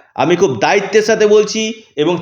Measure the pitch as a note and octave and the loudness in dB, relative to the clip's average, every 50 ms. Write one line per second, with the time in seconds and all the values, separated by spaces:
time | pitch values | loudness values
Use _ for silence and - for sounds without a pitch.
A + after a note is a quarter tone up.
0 | _ _ _ - C3 D#3 F3 E3+ G3 F3 C3 G#2 D#3 D3+ F3 G#3 G3 F#3+ - A3 | _ _ _ -4 0 0 2 2 0 0 0 -2 0 0 0 0 -2 0 0 0
1 | G#3 G#3+ A3+ - G#3+ G#3+ G#3 G#3+ G#3 - - A3 A3 A3 A3+ - - _ _ C#3+ | 0 2 0 0 2 4 4 2 2 0 -2 -4 -6 -6 -8 -10 -16 _ _ -4
2 | D3+ E3 F3+ E3+ | -2 -2 -2 -4